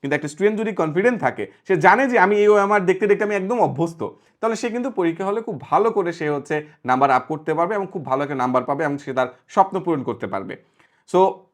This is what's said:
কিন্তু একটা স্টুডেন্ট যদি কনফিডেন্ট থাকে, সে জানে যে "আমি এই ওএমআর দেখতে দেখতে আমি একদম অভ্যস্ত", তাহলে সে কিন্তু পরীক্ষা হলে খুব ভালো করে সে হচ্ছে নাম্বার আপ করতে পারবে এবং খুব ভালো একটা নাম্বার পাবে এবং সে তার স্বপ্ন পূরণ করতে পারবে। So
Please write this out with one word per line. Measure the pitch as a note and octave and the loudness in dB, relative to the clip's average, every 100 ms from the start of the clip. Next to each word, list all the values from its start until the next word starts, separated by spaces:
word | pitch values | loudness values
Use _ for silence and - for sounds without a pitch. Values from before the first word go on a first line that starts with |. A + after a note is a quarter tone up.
কিন্তু | C#3 | -4
একটা | C#3+ D3 | -4 -4
স্টুডেন্ট | D3+ G#3 G#3+ | 0 0 0
যদি | A3 | -4
কনফিডেন্ট | F#3 D#3+ D#3+ A#3+ A3+ | -2 -2 0 0 2
থাকে, | C3 A2+ G2 _ - | -2 -4 -10 _ -2
সে | F3+ | 4
জানে | F3+ A3 C4+ | 6 6 4
যে | A#3 | 4
"আমি | F#3+ G#3 | 4 4
এই | G#3 | 6
ওএমআর | G#3 G3 G#3 F3+ | 6 4 2 2
দেখতে | F#3+ G#3 | 0 2
দেখতে | G3+ | 0
আমি | G#3 | 0
একদম | G3+ F#3+ A#3+ | -2 -2 0
অভ্যস্ত", | D3+ C3 E3+ E3+ G#2 - _ - | 0 0 -4 -4 -10 -12 _ -6
তাহলে | A3+ G#3+ | -4 -2
সে | A#3+ | -4
কিন্তু | A#3+ B3+ | -4 -6
পরীক্ষা | G3+ E3+ E3 G3 | -2 -2 -2 -4
হলে | A3+ | -4
খুব | A3 C#3+ | -6 -10
ভালো | - D#3+ A3+ | -2 0 2
করে | G3+ F3 | 0 -4
সে | E3+ D3+ | -4 -4
হচ্ছে | C#3+ - D3+ D3+ _ | -4 -4 -6 -6 _
নাম্বার | A#2+ B2+ C#3 | -2 2 4
আপ | B2+ - | 2 0
করতে | D#3 D#3+ | -8 -4
পারবে | D#3 E3+ | -2 -2
এবং | G#3 F#3+ | -2 -6
খুব | F#3+ | -8
ভালো | C3 C3 | -4 -4
একটা | C#3+ | -2
নাম্বার | C3+ B2+ B2+ | -2 0 0
পাবে | B2 C#3 | 0 -2
এবং | D3+ C#3+ | -2 -4
সে | - | -6
তার | B2+ B2+ - _ | -4 -4 -6 _
স্বপ্ন | G3 F#3+ F#3+ | 0 0 0
পূরণ | E3+ D3+ | -4 -4
করতে | A#2 A2+ G2 | -4 -6 -6
পারবে। | G2 G2+ - _ _ _ _ _ | -8 -10 -14 _ _ _ _ _
So | F3+ F#3+ - _ | 2 2 0 _